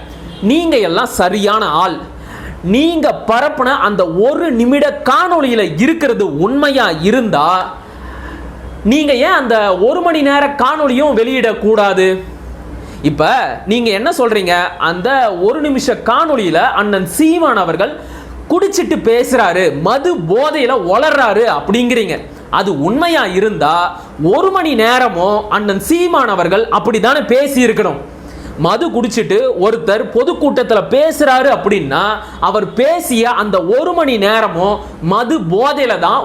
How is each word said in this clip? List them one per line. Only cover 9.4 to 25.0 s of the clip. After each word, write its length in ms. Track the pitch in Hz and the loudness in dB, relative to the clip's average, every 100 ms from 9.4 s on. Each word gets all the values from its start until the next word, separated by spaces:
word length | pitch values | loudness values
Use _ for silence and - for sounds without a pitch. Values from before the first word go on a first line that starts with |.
அந்த 360 | 254 226 208 180 | 2 2 2 2
ஒரு 220 | 220 349 | 2 2
மணி 220 | 339 320 | 0 2
நேர 240 | 277 285 285 | 2 2 2
காணொளியும் 720 | 285 247 311 294 247 302 220 | 0 0 0 0 2 2 2
வெளியிடக்கூடாது? 920 | 226 262 226 208 202 220 202 190 185 185 185 - - - - - - - | 0 0 0 0 2 2 2 4 2 0 -6 -14 -14 -14 -14 -14 -14 -6
இப்ப 220 | - 143 156 247 165 117 - | -2 0 2 2 -2 -4 -2
நீங்க 240 | 233 233 | -2 0
என்ன 200 | 196 269 330 | 0 0 0
சொல்றீங்க, 360 | 240 214 180 175 175 - | 0 0 2 0 0 -2
அந்த 300 | 160 175 208 269 233 170 | -2 -2 0 0 0 0
ஒரு 180 | 190 302 | 0 0
நிமிஷ 340 | 294 262 - 233 | 0 -2 -2 -2
காணொளியில 600 | - 254 320 269 185 160 | 0 2 2 0 0 2
அண்ணன் 520 | 233 190 208 196 170 | 2 0 0 0 -2
சீமான் 500 | - 311 339 311 220 | 0 2 4 2 2
அவர்கள் 440 | 175 165 226 302 - - - - - | 0 0 -2 -4 -14 -16 -16 -14 -4
குடிச்சிட்டு 460 | 339 381 - 233 - 226 | 0 0 0 -2 -2 2
பேசுறாரு, 600 | 233 - 247 196 175 180 143 | 2 2 2 2 2 0 0
மது 360 | 175 262 330 294 | 0 0 0 -2
போதையில 560 | 160 208 302 302 247 262 175 | 0 0 0 0 0 0 0
ஒளர்றாரு 520 | 208 311 294 240 202 233 147 | 2 2 2 2 2 2 0
அப்படிங்கிறீங்க. 600 | - 220 247 233 196 139 - - - | 0 0 2 0 -2 -4 -10 -18 -4
அது 320 | 165 196 147 | -2 0 0
உண்மையா 420 | 156 254 339 320 214 | 0 0 0 0 0
இருந்தா 500 | 185 220 180 147 170 175 - - - | 0 0 2 0 2 0 -4 -14 -4
ஒரு 280 | 156 262 381 | 0 2 2
மணி 240 | 381 320 240 | 0 0 2
நேரமும் 760 | 220 254 | 2 2